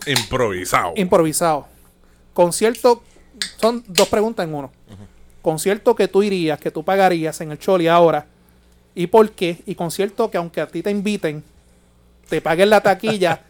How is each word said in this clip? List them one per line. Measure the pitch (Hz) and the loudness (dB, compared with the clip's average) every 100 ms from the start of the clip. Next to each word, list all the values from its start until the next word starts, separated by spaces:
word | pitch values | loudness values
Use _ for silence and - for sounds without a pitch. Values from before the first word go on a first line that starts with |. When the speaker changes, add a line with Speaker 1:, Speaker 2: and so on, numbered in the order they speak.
| - | -4
Speaker 1:
Improvisado. | 131 - 131 117 92 90 131 92 214 | -4 -2 -2 -2 -2 -2 -2 0 -2
Speaker 2:
improvisado. | 180 196 160 147 170 151 - _ _ _ _ _ _ | 2 2 2 0 -2 -2 -6 _ _ _ _ _ _
Concierto, | - 175 165 214 247 254 233 _ _ _ 226 - - | 0 0 2 -2 0 0 0 _ _ _ -12 -12 -2
son | 220 240 233 | -2 -2 -2
dos | 185 196 | 2 2
preguntas | 214 214 226 170 | 2 -2 -4 -6
en | |
uno. | 147 135 _ - | -6 -10 _ -20
Speaker 3:
Ujú. | 92 101 _ - - | -20 -20 _ -20 -8
Speaker 2:
Concierto | - 160 190 214 247 | -4 -2 -2 0 0
que | 220 190 | 0 2
tú | 190 | 2
irías, | 208 190 160 147 | 0 0 -2 -4
que | 165 | -6
tú | 160 | -6
pagarías | 156 196 190 175 156 - | -2 2 2 2 -4 -8
en | 160 | -10
el | 147 | -6
Choli | - 190 165 | 0 0 4
ahora, | 170 170 151 - _ _ _ _ _ _ | 6 6 4 -4 _ _ _ _ _ _
¿y | - 175 | -8 2
por | 226 220 | 4 4
qué? | - 175 170 - | 0 -6 -4 -10
Y | |
concierto | 175 170 - 196 202 226 | -8 -6 -4 -4 -2 -4
que | 196 | -4
aunque | 170 170 | -6 -6
a | 151 | -8
ti | 170 | -6
te | 185 | -4
inviten, | 202 196 202 160 151 - _ _ _ _ _ _ _ _ | -4 -4 -4 -4 -8 -14 _ _ _ _ _ _ _ _
te | 160 | -6
paguen | 156 165 196 | -2 2 4
la | 208 | 4
taquilla, | 202 185 220 214 175 160 | 2 0 -2 0 0 -2